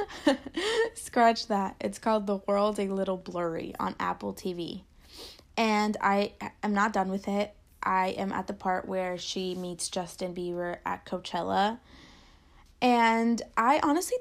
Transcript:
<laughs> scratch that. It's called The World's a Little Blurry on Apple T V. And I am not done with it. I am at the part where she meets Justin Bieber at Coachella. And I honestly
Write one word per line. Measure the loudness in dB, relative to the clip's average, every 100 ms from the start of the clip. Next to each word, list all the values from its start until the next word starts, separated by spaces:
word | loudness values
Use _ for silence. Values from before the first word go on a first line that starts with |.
| -4 0 2
<laughs> | 2 0 -4 0 2 0
scratch | -2 -4 4 4 4 0
that. | -2 -2 -4
It's | -8 -4
called | 0 0 0
The | -2 0
World's | 2 2 0
a | -2
Little | -2 -2 -4
Blurry | -4 -4 -2 -4 -6 -4
on | -4 -2
Apple | -4 -4 -6
T | -6 -6
V. | -6 -6 -8 -14 -20 -20 -18 -18 -18 -8 0
And | 2 4 2 2
I | 2 2 2 -4 -12 -6
am | -2
not | 2 2
done | 2 0
with | -2 -2
it. | -2 -2 -6 _ -8
I | 0 2 2
am | 0 -2
at | -4 -4
the |
part | -4 -2 -2 0
where | -2 -2 -4
she | -6 -4 -2
meets | -4 -6 -6 -4
Justin | -4 -6 -6 -6
Bieber | -4 -4 -2 -4 -4 -6
at | -6
Coachella. | -6 -8 -4 -4 0 2 2 0 -10 -20 -20 -20 -20 -20 -20 -20 -20 0
And | 4 6 6 6 4 2 -2 2
I | 4 6
honestly | 4 2 2 2